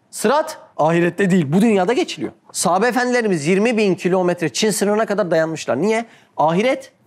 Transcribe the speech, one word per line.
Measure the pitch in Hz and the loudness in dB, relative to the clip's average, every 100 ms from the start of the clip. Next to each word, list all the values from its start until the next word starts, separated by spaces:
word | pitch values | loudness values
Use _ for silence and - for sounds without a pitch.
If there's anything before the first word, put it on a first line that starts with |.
| _ | _
Sırat | - 214 285 302 - - - | -4 0 0 -2 -8 -12 -2
ahirette | 151 170 170 170 196 | 0 2 0 0 2
değil, | 185 139 | 2 2
bu | 170 | 2
dünyada | 226 202 180 | 2 2 2
geçiliyor. | 254 339 - 160 - _ | 0 -2 -6 -10 -10 _
Sahabe | - 180 170 240 | -4 0 2 0
efendilerimiz | 247 247 247 220 180 143 | 0 0 0 0 0 0
yirmi | 190 220 220 | 2 2 2
bin | 208 175 | 0 0
kilometre | 185 185 180 175 160 | 0 0 0 -2 -4
Çin | - 214 | -2 -2
sınırına | 190 196 208 214 | 0 0 0 0
kadar | 202 190 | -2 0
dayanmışlar. | 160 160 160 - 120 | 0 0 -4 -4 -2
Niye? | 196 220 233 - _ - | 0 0 -4 -12 _ -2
Ahiret | 147 175 240 277 - _ | 0 2 0 -2 -6 _